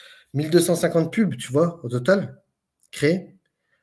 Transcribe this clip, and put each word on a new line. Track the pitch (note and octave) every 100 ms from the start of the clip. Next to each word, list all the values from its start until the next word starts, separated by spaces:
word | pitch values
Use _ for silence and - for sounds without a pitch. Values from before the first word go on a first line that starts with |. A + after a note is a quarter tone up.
| - - _
Mille | C3+ D#3
deux | E3+
cent | E3+ E3+
cinquante | E3 E3 D#3+
pubs, | - G3 C3
tu | -
vois, | C3+ E3+ E3+
au | A#2+
total, | B2 B2+ G3 C3 - _ _ _ _ _
créés, | - C#3+ F#3 - _ _ _ _ _